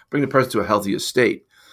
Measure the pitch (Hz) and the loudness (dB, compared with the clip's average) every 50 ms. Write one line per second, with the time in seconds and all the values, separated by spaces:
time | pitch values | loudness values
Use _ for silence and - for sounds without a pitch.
0 | _ - - 147 139 135 - 131 127 131 - 107 101 104 107 101 98 98 101 - | _ -6 -4 -2 -2 2 2 2 2 2 0 -2 0 2 0 0 0 -2 -4 -4
1 | - - - 127 120 92 - - _ _ _ _ _ _ | -4 -2 0 2 2 2 0 -4 _ _ _ _ _ _